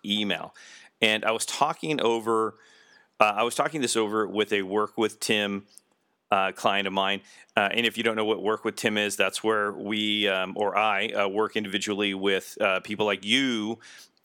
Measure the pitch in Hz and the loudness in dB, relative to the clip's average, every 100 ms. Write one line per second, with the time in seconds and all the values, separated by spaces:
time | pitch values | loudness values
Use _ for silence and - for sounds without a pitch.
0 | 101 104 104 85 - - - - - - | -4 -2 0 -2 -6 -16 -20 -20 -18 0
1 | 113 107 107 113 - - 147 165 160 147 | 2 4 2 -2 -2 -2 0 -2 -4 0
2 | 117 117 110 113 110 - - - _ - | 2 2 2 2 0 -4 -20 -20 _ -20
3 | _ - 107 101 120 - 151 156 120 113 | _ 2 2 4 0 0 -2 0 0 2
4 | 107 110 101 98 104 101 95 104 104 - | 0 0 -2 0 0 0 0 0 0 0
5 | 107 - - 107 104 98 - - _ _ | -2 0 0 0 0 -4 -10 -20 _ _
6 | _ _ - 98 95 92 113 101 98 98 | _ _ -2 2 2 0 0 2 0 0
7 | 95 101 - - - - 101 110 117 107 | 0 0 -6 -20 -6 0 0 2 0 0
8 | 113 110 107 104 95 110 113 101 117 107 | -2 0 0 0 0 -2 -4 -2 -2 0
9 | 104 - 95 - 110 110 104 87 101 107 | 0 0 0 0 0 0 0 -4 -6 -4
10 | 107 104 101 95 92 95 101 92 107 98 | -2 0 0 0 -2 -2 -2 2 2 2
11 | 110 104 101 98 110 113 104 98 101 101 | -2 0 -2 0 -2 -2 -4 -4 -2 -2
12 | 104 95 98 95 - - 101 92 - 104 | -2 0 0 0 -2 -2 0 0 -4 -2
13 | 107 98 101 123 135 117 104 113 - - | 0 0 0 0 2 -2 -4 -8 -12 -20
14 | - _ | -20 _